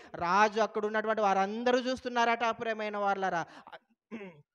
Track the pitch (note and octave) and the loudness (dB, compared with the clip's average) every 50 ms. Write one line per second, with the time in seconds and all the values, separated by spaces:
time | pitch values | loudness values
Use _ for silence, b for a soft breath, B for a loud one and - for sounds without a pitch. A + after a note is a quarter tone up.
0 | B B B D#3 E3+ E3+ F#3 G3+ G#3+ A3 G3 A3 A3 G#3+ - A3 G#3 G#3 A3 A3 | B B B -6 -2 2 6 6 6 4 4 2 0 0 0 -2 -4 -2 -2 -2
1 | G#3+ A3 A3 G#3+ G#3+ G3 F#3+ F#3+ G3 G3 G#3+ A3+ A#3+ B3 A#3 C4 A#3+ B3+ C4 A#3+ | 0 0 0 2 2 2 4 4 2 0 -2 -2 0 2 2 2 0 -2 -4 -4
2 | - B3+ B3 A#3+ A#3 A#3 A#3 A#3 A#3+ A3+ A3 A#3 A#3 A3+ A3 G#3+ G#3+ G#3+ G#3 G#3 | -6 -4 0 0 2 2 2 0 0 -2 -2 -2 -4 -6 -4 -4 -6 -6 -4 -2
3 | G3+ G3 G3 F#3+ F#3+ F#3 F3+ E3 D#3 B B B B - - - _ _ _ _ | 0 0 0 0 0 -2 -2 -2 -4 B B B B -20 -20 -20 _ _ _ _
4 | _ - G#3+ A3+ G3+ F#3 E3 D3 - _ _ | _ -16 -14 -14 -14 -14 -18 -20 -20 _ _